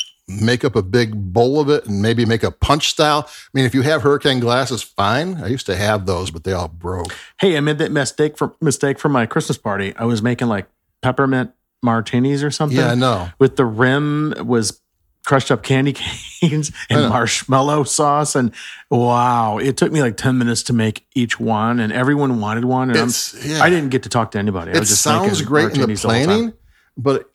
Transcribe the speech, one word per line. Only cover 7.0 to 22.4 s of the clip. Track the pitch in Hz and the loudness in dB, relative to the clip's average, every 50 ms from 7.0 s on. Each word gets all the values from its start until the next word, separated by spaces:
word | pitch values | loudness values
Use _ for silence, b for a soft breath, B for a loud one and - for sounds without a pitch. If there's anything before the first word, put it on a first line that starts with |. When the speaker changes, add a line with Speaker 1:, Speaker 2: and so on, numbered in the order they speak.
| 87 85 B B B B B B | -8 -10 B B B B B B
Speaker 2:
Hey, | - 196 165 147 | 0 2 2 2
I | |
made | 143 151 151 147 | 2 0 0 0
that | 160 - | -2 -2
mistake | 151 147 135 - - - 151 151 151 - | 0 0 -2 -2 0 0 0 0 0 -2
for, | 151 123 - - | -4 -4 -4 -2
mistake | 160 151 127 - - 139 139 - | 0 0 0 0 0 -2 -2 0
for | - 156 | 0 0
my | 139 127 113 107 | 2 2 0 0
Christmas | - 165 151 - - - | 0 -2 -2 -2 -4 -6
party. | - 110 101 98 98 98 - - | -4 -4 -4 -2 -4 -6 -6 -4
I | 117 | -2
was | 117 120 107 104 | 0 0 0 0
making, | 123 120 120 127 117 | 0 0 0 -2 -2
like, | 107 98 95 - _ _ _ _ _ _ - | -2 -2 -4 -8 _ _ _ _ _ _ -2
peppermint | 127 123 - 139 135 135 127 127 120 - _ _ _ _ _ - | -2 0 2 2 2 2 0 0 -2 -8 _ _ _ _ _ 0
martinis | 120 113 113 107 - - 123 127 135 143 139 143 | 0 0 0 0 0 0 0 2 2 0 0 -2
or | 147 | -2
something. | 139 - 156 147 135 131 | -2 -2 -2 0 2 2
Speaker 1:
Yeah, | 131 123 | 2 2
I | 120 | 2
know. | 123 131 131 117 92 90 90 - - | 2 2 2 2 0 -4 -4 0 4
Speaker 2:
With | 135 127 - | 4 4 4
the | - 135 | 4 0
rim | 117 107 107 127 127 135 143 151 147 147 151 151 151 - - - | 0 2 2 2 2 2 2 0 0 0 -2 -2 -2 -4 -4 -2
was | 117 123 117 110 101 - _ _ _ _ _ _ _ _ _ - - | 0 0 0 0 0 -4 _ _ _ _ _ _ _ _ _ -4 0
crushed | 143 135 - - | 2 2 2 2
up | 139 - | 0 0
candy | - - 135 135 135 143 135 | 0 0 2 2 2 0 -2
<laughs> | - - - - - - - - - | -4 -6 -8 -10 -10 -12 -16 -6 -2
canes | - 165 147 151 147 - - B B B | 0 0 0 0 -4 -4 -8 B B B
and | - 147 | 2 2
Speaker 1:
I | 143 | 2
know. | 117 | 2
Speaker 2:
marshmallow | 110 123 117 - - - - - 131 135 135 143 147 151 139 | 2 0 0 0 -2 -4 -2 0 2 2 2 2 2 0 0
sauce. | 123 - - 151 147 143 147 151 143 - | 0 0 0 2 2 2 2 2 0 0
And | 147 127 113 - B B B B B B B | 2 0 0 -2 B B B B B B B
wow, | - 120 120 120 120 120 120 123 120 117 113 107 104 107 | 0 2 2 4 4 4 4 2 2 2 2 0 0 -2
it | - 139 131 - | -2 -2 0 0
took | 180 143 | 0 0
me, | 160 156 | 2 2
like, | 139 120 101 - | 0 0 -2 -2
ten | - 135 127 127 | -2 0 0 2
minutes | 120 120 117 110 - | 0 0 -2 -2 -2
to | - 123 | -2 0
make | 117 110 110 107 - - _ - | 0 0 0 -2 -4 -8 _ -4
each | 131 120 110 - - | -2 -2 -2 -2 -4
one, | 117 113 110 104 110 113 120 120 | -2 -2 -2 0 0 0 0 0
and | 113 107 - | -2 -2 -2
everyone | 123 127 135 147 143 143 135 123 | 0 0 2 2 2 0 0 0
wanted | 113 | -2